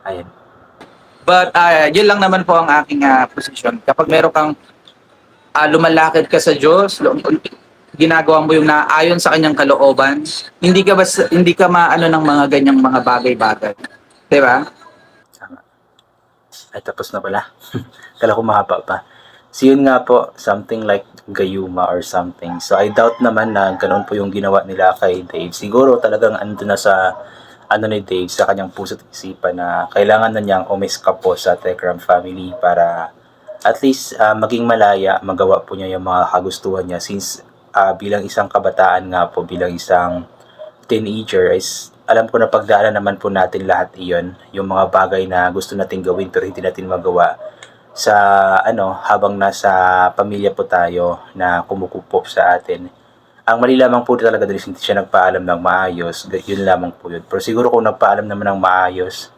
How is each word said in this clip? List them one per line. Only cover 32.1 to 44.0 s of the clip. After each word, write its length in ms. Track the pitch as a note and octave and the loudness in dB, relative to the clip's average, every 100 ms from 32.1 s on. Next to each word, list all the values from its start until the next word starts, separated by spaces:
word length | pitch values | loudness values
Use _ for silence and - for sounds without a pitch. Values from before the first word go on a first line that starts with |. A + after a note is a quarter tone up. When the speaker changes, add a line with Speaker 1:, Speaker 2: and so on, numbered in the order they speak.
| F2+ F2+ F#2 F#2 F2+ | 0 0 -12 -12 -4
Speaker 1:
para 480 | F2+ F2 E2+ E2+ D#2+ _ _ _ - - | 0 2 0 -2 -10 _ _ _ -20 -4
at 160 | G#2 A2 C3+ | -4 0 0
least, 320 | C3 - - | -2 -6 0
ah, 160 | G#2+ | 2
maging 320 | G#2+ G#2+ A#2 A#2+ | 2 -2 -2 0
malaya, 560 | A2+ G#2 G2 F#2+ F#2+ | 2 4 4 0 -2
magawa 400 | G2 F2+ F#2+ F#2 | -4 -2 2 2
po 160 | - F#2+ | 0 -10
niya 220 | F#2+ F#2 | -8 -8
yung 80 | F#2 | -2
mga 240 | F2+ F2+ | -2 0
kagustuhan 540 | F#2 F#2 - G2 F#2+ F2 | -2 -4 -8 -6 -6 -6
niya 120 | F2 | -8
since, 420 | - G2+ - - - _ _ - | -8 -10 -10 -14 -18 _ _ 0
ah, 180 | G2 | 0
bilang 320 | F#2 G2+ G#2 G2 | 0 -4 -4 -4
isang 220 | - G2+ | -4 0
kabataan 640 | - F#2+ F#2+ F#2 F2+ F#2 | 0 0 2 2 2 -2
nga 160 | F2+ F2 | -4 -2
po, 160 | - E2+ | -4 -8
bilang 260 | F2+ F2+ F2 | -6 -6 -6
isang 500 | - F2+ F2 F2 E2+ _ _ _ - _ _ | 0 0 0 -6 -10 _ _ _ -20 _ _
teenager 600 | A2 G#2+ A2 A2 F#2+ F2+ | -4 -2 -8 -4 0 2
is 400 | F#2 - - - _ - | 0 -4 -12 -16 _ 0
alam 180 | A2 A2+ | 0 2
ko 120 | A#2 | 0
na 120 | A2 | 0
pagdaanan 400 | A2 G#2 G#2 G#2+ | 0 2 2 2
naman 240 | G#2 G2+ G2 | 0 -4 -4
po 120 | G#2 | -4
natin 320 | F#2+ F2+ G2+ | 0 -2 -2
lahat 320 | F#2+ F2+ F#2 | -2 -2 -2
iyon, 400 | - | -8